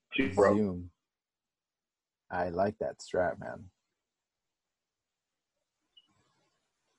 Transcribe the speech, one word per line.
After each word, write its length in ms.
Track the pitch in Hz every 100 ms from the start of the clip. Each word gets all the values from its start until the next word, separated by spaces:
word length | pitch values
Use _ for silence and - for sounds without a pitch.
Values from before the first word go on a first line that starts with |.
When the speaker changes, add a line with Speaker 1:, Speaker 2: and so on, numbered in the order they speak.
| _ -
Speaker 1:
you, 160 | 135 95
bro? 200 | 98 104
Speaker 2:
Zoom. 340 | 104 90 87 - _ _ _ _ _ _ _ _ _ _ _ _ _
I 200 | 90 90
like 280 | 85 101 -
that 220 | 71 -
strap, 380 | - 92 87 -
man. 300 | - 58 95 _ _ _ _ _ _ _ _ _ _ _ _ _ _ _ _ _ _ _ _ _ _ _ 1077 1077 _ _ _ _ _ _ _